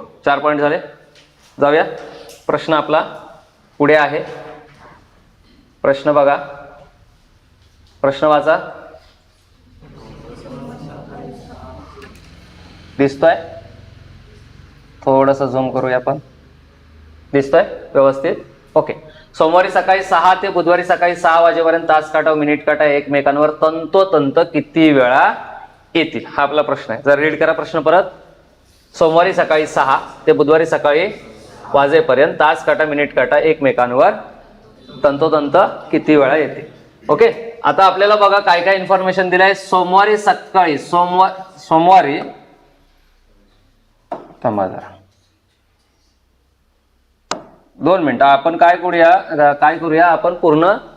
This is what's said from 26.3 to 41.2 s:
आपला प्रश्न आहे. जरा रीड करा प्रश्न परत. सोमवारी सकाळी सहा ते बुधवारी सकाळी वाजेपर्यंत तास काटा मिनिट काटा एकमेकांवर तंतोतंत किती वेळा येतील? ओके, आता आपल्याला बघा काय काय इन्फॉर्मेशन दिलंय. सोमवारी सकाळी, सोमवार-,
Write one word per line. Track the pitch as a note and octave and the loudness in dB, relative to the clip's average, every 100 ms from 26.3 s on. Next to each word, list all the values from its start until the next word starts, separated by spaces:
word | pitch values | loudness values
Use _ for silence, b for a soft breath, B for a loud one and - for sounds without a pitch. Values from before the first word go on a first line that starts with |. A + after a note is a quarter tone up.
| D3 | -4
आपला | C#3+ D3+ | -2 -2
प्रश्न | C#3+ C3+ - | -2 -6 -6
आहे. | A2+ | -4
जरा | C#3+ C#3 | 0 2
रीड | D#3 E3 | 0 0
करा | D#3+ | -2
प्रश्न | D#3+ D3+ E3 | -2 -6 -4
परत. | D3+ F3 F#3+ - - _ _ _ _ _ _ - | 2 2 0 -8 -20 _ _ _ _ _ _ 0
सोमवारी | E3 D#3+ F#3 | 2 2 2
सकाळी | F3+ D#3+ D#3 D3+ | 0 0 0 0
सहा | D#3+ C3+ D3 - - - | -2 0 -2 -4 -4 0
ते | |
बुधवारी | C#3+ D3 D#3+ D#3+ | 2 2 2 2
सकाळी | D#3+ D3 D3 G3+ - - - - - - | 0 0 0 -2 -8 -18 -20 -20 -20 -2
वाजेपर्यंत | C#3 C#3+ D#3 - B2+ E3 F3 | 0 2 2 2 2 2 2
तास | D3+ - D#3 | 0 0 -2
काटा | D3 D3+ | -2 -2
मिनिट | C#3+ C#3+ C3+ | -2 -2 -2
काटा | B2 D3 | 0 2
एकमेकांवर | D#3+ D#3 C#3 A#2+ B2 B2+ F3+ G#3+ - - - - _ _ - C3 | 2 0 0 0 0 2 2 0 -10 -20 -20 -20 _ _ -20 -4
तंतोतंत | D3 C#3+ D#3+ D3+ C#3+ F3 - - - | -2 0 -2 -2 0 0 0 -4 -6
किती | D#3 D#3 D3+ | -4 2 2
वेळा | C3+ D#3 | 2 0
येतील? | C3+ - - - _ _ - | -2 -8 -18 -20 _ _ -4
ओके, | D3 A3+ - - - | 2 2 0 -12 -6
आता | - G3 F#3+ | -2 2 2
आपल्याला | F#3 G3+ G#3+ | 2 2 4
बघा | G3 G3+ | 2 2
काय | G3 F3 | 2 0
काय | F#3+ F#3+ | 0 -2
इन्फॉर्मेशन | F3+ F#3+ F#3 F#3 F3+ | 0 0 0 -2 -2
दिलंय. | E3+ F#3+ | 0 0
सोमवारी | F#3+ - F#3 F3+ F#3 G#3 G#3 | 0 -2 -2 2 2 2 2
सकाळी, | G#3 - - F#3+ E3+ C#3 | 0 -2 -2 0 0 -2
सोमवार-, | - F3 F3+ F3+ | -2 -2 0 2